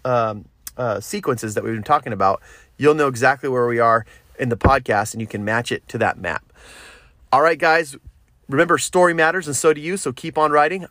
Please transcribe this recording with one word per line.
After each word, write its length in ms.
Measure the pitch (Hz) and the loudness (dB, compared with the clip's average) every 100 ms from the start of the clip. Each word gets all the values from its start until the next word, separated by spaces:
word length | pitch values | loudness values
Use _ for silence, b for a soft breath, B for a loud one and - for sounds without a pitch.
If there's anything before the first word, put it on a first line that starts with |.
um, 420 | 131 123 113 104 - _ - - | -2 0 0 -4 -14 _ -18 -6
uh, 220 | 123 104 | -4 -4
sequences 560 | - 208 175 123 110 | -6 -6 -4 -4 -4
that 80 | 107 | -6
we've 120 | 107 | -6
been 100 | 113 | -6
talking 280 | 101 151 139 | 0 0 0
about, 300 | 101 95 101 b b b - | -2 0 0 b b b 0
you'll 180 | 139 | 2
know 120 | 151 143 | 4 0
exactly 420 | 123 127 135 143 | 2 0 0 -2
where 200 | 127 120 | 0 0
we 100 | 117 | 2
are 260 | 117 113 113 b b - | 4 2 0 b b -6
in 100 | 127 | -4
the 80 | 117 | 0
podcast, 560 | - 135 127 107 107 | 2 2 2 -2 -2
and 80 | 113 | -6
you 60 | 110 | -8
can 180 | 104 | -6
match 260 | 104 113 123 | -4 -4 -2
it 160 | 107 - | -6 -6
to 120 | 120 | -2
that 200 | 104 - | -2 -2
map. 240 | 90 78 - B B B B B B B _ | -6 -8 -10 B B B B B B B _
All 120 | 131 | 2
right, 160 | 160 165 | 2 2
guys, 360 | 170 160 156 135 - - _ _ - | 2 2 0 -10 -20 -20 _ _ -4
remember, 300 | 135 170 160 | 0 2 2
story 340 | - 180 175 | 0 2 2
matters, 340 | 165 160 180 151 | 4 0 0 -4
and 80 | |
so 200 | 135 165 | 0 2
do 80 | 151 | 0
you, 160 | 156 196 | -4 -6
so 160 | 147 | -6
keep 240 | 127 160 156 | -8 -6 0
on 120 | 151 | 2
writing. 360 | 147 151 190 175 | 4 2 -2 -6